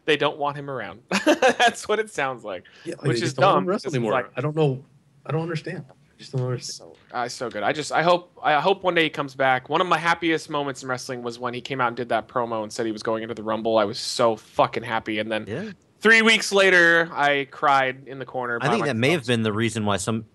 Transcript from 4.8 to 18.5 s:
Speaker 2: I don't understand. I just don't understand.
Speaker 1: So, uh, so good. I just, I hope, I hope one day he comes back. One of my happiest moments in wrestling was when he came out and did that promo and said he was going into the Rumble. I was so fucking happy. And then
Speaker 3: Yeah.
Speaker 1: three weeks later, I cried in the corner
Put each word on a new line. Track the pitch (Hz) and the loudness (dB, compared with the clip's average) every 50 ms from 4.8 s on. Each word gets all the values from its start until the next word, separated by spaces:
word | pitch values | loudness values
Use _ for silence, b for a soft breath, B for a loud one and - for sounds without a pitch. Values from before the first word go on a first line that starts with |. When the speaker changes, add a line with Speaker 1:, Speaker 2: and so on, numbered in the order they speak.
| - _ _ _ _ _ _ _ _ | -8 _ _ _ _ _ _ _ _
Speaker 2:
I | - | -6
don't | 139 160 | -4 -4
understand. | 165 175 160 156 - - 185 190 180 - | -4 -4 -8 -8 -8 -10 -10 -10 -14 -16
I | - _ _ _ _ _ | -20 _ _ _ _ _
just | 110 - | -16 -8
don't | - 127 | -6 -4
understand. | 127 127 123 120 - - - - 98 82 - _ _ _ | -4 -4 -4 -6 -8 -12 -14 -14 -18 -20 -20 _ _ _
Speaker 1:
So, | - | -6
uh, | 123 120 123 | -6 -6 -6
so | - - 131 117 | -6 -8 -8 -8
good. | 104 104 | -6 -2
I | 101 113 | -2 0
just, | 143 151 139 - | 0 -2 -4 0
I | 127 143 | 0 2
hope, | 156 175 175 175 170 _ _ - | 4 4 4 2 0 _ _ -4
I | - 143 151 143 | 0 2 2 4
hope | 151 190 196 190 | 4 2 2 2
one | 180 180 175 | 0 0 2
day | 170 160 | 2 2
he | 151 | 2
comes | - 160 143 135 131 | 0 -4 -6 -6 -2
back. | 135 135 131 131 127 127 - | 0 2 2 2 2 0 -2
One | 147 170 | 0 0
of | 185 | 2
my | 175 170 151 | 2 0 0
happiest | 160 170 170 175 175 160 160 156 - - | 2 0 0 0 0 0 -2 -2 -2 -6
moments | 156 147 143 139 131 - | -6 -4 -4 -4 -8 -8
in | 135 131 | -8 -8
wrestling | 127 127 - - 127 120 | -8 -6 -6 -10 -10 -8
was | 120 120 117 120 | -8 -10 -8 -6
when | 123 120 120 | -8 -6 -6
he | 127 | -8
came | - - 139 131 | -8 -8 -2 -2
out | 123 117 | 0 -2
and | 117 | -2
did | 123 123 117 | -4 -4 -2
that | 123 110 107 | -2 -2 -2
promo | - - 131 120 117 117 110 | -2 -4 -4 -2 -2 -4 -6
and | 107 107 | -6 -6
said | - - 117 | -6 -4 -4
he | 113 | -4
was | 107 107 | -4 -4
going | - 117 110 110 | -4 -4 -4 -4
into | 110 113 117 | -4 -8 -10
the | 110 | -8
Rumble. | 104 110 110 110 110 113 110 110 | -4 -4 -4 -2 0 2 2 2
I | 104 | 2
was | 101 120 - | 2 -2 -6
so | - - - - 123 117 110 | -8 -6 0 2 2 2 2
fucking | 104 - - - - 135 123 - 120 | -2 -8 -6 0 0 0 2 0 -6
happy. | 113 120 117 113 - 113 107 107 | -6 -4 -6 -4 -4 -4 -4 -4
And | 107 110 | -2 -2
then | 110 107 107 | -4 -4 -4
Speaker 3:
Yeah. | 90 110 156 208 220 175 _ _ _ _ _ | -6 -8 -8 -10 -12 -14 _ _ _ _ _
Speaker 1:
three | - 220 226 226 | 4 6 6 8
weeks | 220 226 220 202 - - | 6 6 4 4 2 2
later, | 196 196 196 190 180 175 170 170 170 165 165 170 | 4 4 6 6 6 6 6 6 6 4 2 0
I | 156 127 143 143 143 139 139 131 | -2 0 2 2 2 0 -2 -6
cried | - - 156 147 139 135 131 131 131 135 139 120 | -6 0 2 4 4 4 4 0 -4 -8 -14 -16
in | 135 135 | -12 -12
the | 127 | -12
corner | - - 127 123 120 | -8 -8 -6 -4 -4